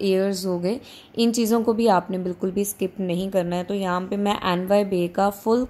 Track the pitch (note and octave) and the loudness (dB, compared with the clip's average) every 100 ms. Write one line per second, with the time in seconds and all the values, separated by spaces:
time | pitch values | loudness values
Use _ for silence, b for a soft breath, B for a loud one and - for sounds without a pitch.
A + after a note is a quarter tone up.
0 | G3 F#3+ G3 F#3 F#3 F3 F3+ B3+ B B | 0 2 2 -2 -2 -2 -2 -4 B B
1 | B - A#3 A#3 A3 A#3 A3+ A3 A3+ F3+ | B 0 2 2 2 2 2 2 4 4
2 | F3 F#3 F3+ F3 F#3+ F#3+ G3+ - F#3 - | 2 -4 -4 -4 -4 -2 -4 -4 -6 -4
3 | F3+ E3+ F#3+ G3 F3 F3 F3+ G3+ F#3 F3+ | -2 -2 0 -2 -2 -4 -4 -4 -2 -2
4 | F#3 G3+ G3+ G#3 F#3+ F3+ F#3 G3+ G3 F3+ | -4 -2 -2 -2 -2 -2 2 2 2 0
5 | F3 F#3+ G3+ G3+ A3 A#3 | 0 0 0 0 0 0